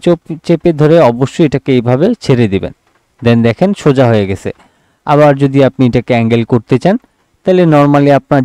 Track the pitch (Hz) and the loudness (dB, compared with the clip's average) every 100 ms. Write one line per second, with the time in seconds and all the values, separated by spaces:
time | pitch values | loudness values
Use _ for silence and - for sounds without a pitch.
0 | 175 170 - 160 - 165 175 151 151 165 | -2 -2 -4 -10 -4 -2 -2 0 2 4
1 | 131 120 131 - 156 139 - 127 117 127 | 2 0 -4 -2 -2 -2 -2 -2 0 0
2 | 190 240 - 123 110 95 87 - _ _ | -2 -2 -2 0 0 -2 -6 -14 _ _
3 | _ - 117 117 117 - 190 196 156 135 | _ -6 -2 0 0 0 -2 -2 0 2
4 | 123 110 98 95 - - _ _ _ _ | 2 2 -2 -6 -8 -14 _ _ _ _
5 | - 147 147 135 139 139 127 - 127 120 | -4 2 2 2 0 0 0 0 -2 -2
6 | - 120 113 117 113 120 - 123 170 220 | -2 -2 0 -2 -2 -4 -2 -2 0 -4
7 | _ _ _ _ - 185 170 147 143 143 | _ _ _ _ -2 0 2 2 2 2
8 | 143 139 - 143 | 2 0 0 -2